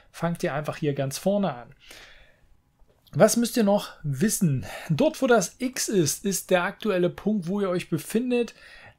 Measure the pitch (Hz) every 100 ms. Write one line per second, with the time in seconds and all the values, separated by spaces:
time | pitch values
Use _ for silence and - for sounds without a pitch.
0 | _ - 170 170 170 139 151 - 147 139
1 | 135 - 190 202 185 123 117 - - -
2 | - - - _ _ _ _ _ _ _
3 | _ 143 208 233 233 240 202 202 - -
4 | 147 131 214 - 170 131 92 - - 143
5 | 302 - 262 233 - - 247 - - 202
6 | 143 - 202 185 - 180 185 - 214 185
7 | 175 175 202 214 165 202 190 175 - 156
8 | - 226 254 240 233 - - - -